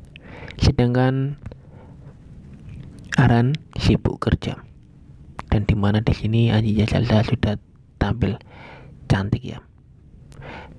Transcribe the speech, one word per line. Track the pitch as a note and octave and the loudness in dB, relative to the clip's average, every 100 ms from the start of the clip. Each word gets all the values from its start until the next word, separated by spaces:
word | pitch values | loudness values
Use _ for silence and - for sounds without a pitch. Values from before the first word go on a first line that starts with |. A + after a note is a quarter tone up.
| - - - - - - | -20 -20 -20 -18 -18 0
Sedangkan | - C3+ B2 B2 B2+ C3+ C#3 C#3+ - - - - - - - - - - - - - - - - - - | 2 2 2 2 2 0 -2 -6 -14 -18 -20 -20 -20 -20 -20 -20 -20 -20 -20 -20 -18 -18 -18 -18 -4 2
Aran | A#2+ A#2 B2 D#3 - - | 4 4 2 0 -6 -2
sibuk | - A2 - - | 2 2 0 -4
kerja. | - - - - - - - - - - - - - | 0 0 -2 -10 -14 -20 -20 -20 -20 -20 -20 -18 -2
Dan | G#2+ G#2 | 0 2
dimana | G#2+ G2+ G#2 | 2 2 2
di | A2 | 2
sini | - G#2 A2+ A#2 | 0 0 2 4
Aji | G#2+ A2+ G#2 | 2 2 2
Jasalsa | G#2+ G2 A#2 G#2+ | 2 0 2 2
sudah | - - G#2+ G#2 - - - - | 2 0 0 -2 -8 -20 -20 -6
tampil | G2+ A#2 - - - - - - - - - | -4 -2 -2 -4 -10 -20 -20 -20 -20 -14 -2
cantik | G2+ G2 - | -2 0 -2
ya, | F#2 - - - - - - - - - - - - | -4 -14 -18 -20 -20 -20 -20 -20 -20 -20 -18 -18 -18